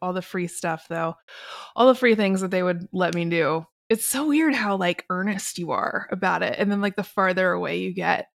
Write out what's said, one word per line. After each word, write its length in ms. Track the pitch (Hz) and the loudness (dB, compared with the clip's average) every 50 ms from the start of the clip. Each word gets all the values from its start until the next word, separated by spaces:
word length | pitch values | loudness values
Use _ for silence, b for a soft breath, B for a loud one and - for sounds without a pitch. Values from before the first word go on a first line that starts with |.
all 140 | 180 185 180 | -6 -4 -4
the 80 | 185 180 | -4 -4
free 240 | - - 185 175 | -6 -4 -4 -4
stuff 400 | 175 - - - 170 160 160 - - | -4 -6 -6 -4 -4 -4 -4 -6 -8
though. 260 | 165 165 165 165 165 - _ B B B B B B B B B B | -6 -4 -4 -4 -4 -6 _ B B B B B B B B B B
All 100 | B 240 | B 6
the 80 | 262 254 | 6 6
free 200 | 247 254 240 220 | 6 6 4 4
things 260 | 208 208 190 190 185 | 4 4 2 2 2
that 100 | 190 185 | 0 0
they 120 | 190 185 180 | 0 0 2
would 260 | 180 180 170 180 - | 2 0 -2 -4 -6
let 240 | - 185 180 165 170 | -2 0 0 0 0
me 120 | 175 170 | 0 0
do. 400 | 170 170 170 156 139 156 165 160 - _ _ _ - | 0 2 2 2 2 0 -2 -4 -8 _ _ _ -2
It's 160 | 226 226 - | -2 0 0
so 200 | - - 262 302 311 | -2 -2 -2 0 2
weird 260 | 285 311 320 311 277 | 2 4 4 4 2
how, 220 | 240 208 208 196 | 2 0 0 0
like, 280 | 190 185 180 175 - - - | 0 0 0 0 -2 -4 -6
earnest 480 | 180 180 190 208 202 190 - - - - | -4 -2 -2 -2 -2 -2 -4 -6 -8 -6
you 140 | 175 156 123 | -4 -4 -2
are 360 | - - - - 185 - - | -2 -2 -2 -2 -4 -4 -4
about 320 | - 185 196 185 175 165 180 | -6 -2 0 0 0 0 0
it. 120 | - - - | -2 0 0
And 140 | 214 202 202 | 0 0 0
then, 80 | 202 | 0
like, 160 | 202 202 190 | 0 -2 -2
the 60 | - 190 | -4 -8
farther 480 | - - - 190 185 180 185 185 180 175 | -6 -2 0 0 2 2 2 2 2 0
away 280 | 180 175 151 165 175 | 0 -2 -4 -4 -4
you 120 | 185 190 180 | -4 -4 -6
get, 360 | 190 170 170 180 - - - _ | -4 0 0 0 0 -2 -8 _